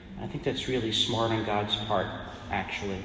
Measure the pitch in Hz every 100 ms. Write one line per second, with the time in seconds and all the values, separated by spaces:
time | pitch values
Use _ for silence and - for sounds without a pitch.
0 | - - 110 147 139 123 - 127 113 104
1 | - 113 113 110 107 104 104 - 110 101
2 | 85 - - - - 101 92 - 101 92